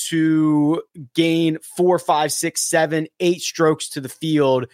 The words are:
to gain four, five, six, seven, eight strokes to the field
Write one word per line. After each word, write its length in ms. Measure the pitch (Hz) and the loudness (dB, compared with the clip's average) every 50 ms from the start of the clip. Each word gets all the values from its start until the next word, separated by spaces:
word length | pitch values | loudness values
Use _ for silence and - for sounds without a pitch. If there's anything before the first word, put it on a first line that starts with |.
| - - | -6 -4
to 720 | 170 160 160 160 160 156 156 156 151 151 147 147 160 - - _ _ 170 143 123 - | 0 0 2 2 2 2 2 2 2 2 2 2 0 -2 -4 _ _ -20 -20 -6 -2
gain 440 | 165 165 165 165 165 165 160 156 - - - - | 0 0 2 2 2 0 0 -2 -4 -8 -8 -4
four, 200 | - 180 180 180 | 0 2 2 2
five, 360 | 165 - - 165 151 156 151 - | 2 2 0 0 2 0 -2 -2
six, 260 | - - 165 - - | -4 -6 -4 -4 -4
seven, 480 | - - - 165 160 156 156 156 156 - _ - | -4 0 0 0 2 0 -2 -4 -4 -6 _ -2
eight 200 | 180 175 175 147 | 0 0 0 -2
strokes 460 | - - - - 165 156 156 - - - | -4 -8 -2 0 2 2 2 0 -4 -10
to 100 | - 151 | -10 -10
the 80 | 135 123 | -10 -10
field 560 | - - - 160 156 147 143 135 131 127 123 - | -10 -8 -4 -2 0 2 2 2 2 0 -2 -6